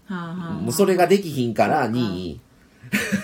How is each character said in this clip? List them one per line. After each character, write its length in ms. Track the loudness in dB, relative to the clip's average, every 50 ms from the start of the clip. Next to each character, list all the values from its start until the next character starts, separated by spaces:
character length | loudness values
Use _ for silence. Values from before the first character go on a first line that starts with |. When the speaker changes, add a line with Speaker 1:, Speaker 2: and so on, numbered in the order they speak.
| _
Speaker 1:
は 80 | -10 -10
あ 40 | -8
は 60 | -8
あ 40 | -8
は 220 | -8 -8 -8 -6 -6
あ。 0 |
Speaker 2:
も 140 | -4 -4 -2
う 20 | 0
そ 140 | 2 2
れ 100 | 4 4
が 100 | 4 4
で 120 | 6 4 4
き 120 | 2 0
ひ 160 | -4 -2 -2
ん 60 | 0 2
か 140 | 2 2
ら、 160 | 2 2 2 0
Speaker 1:
そ 40 | 0
う 20 | 0
か。 60 | 0
Speaker 2:
任 180 | 0 -2 -2
意。 240 | -4 -6 -8 -10 -12 -16 _ _ _ _ _ _ _ -10 -6 -4 -4 -2 -2 -4 -2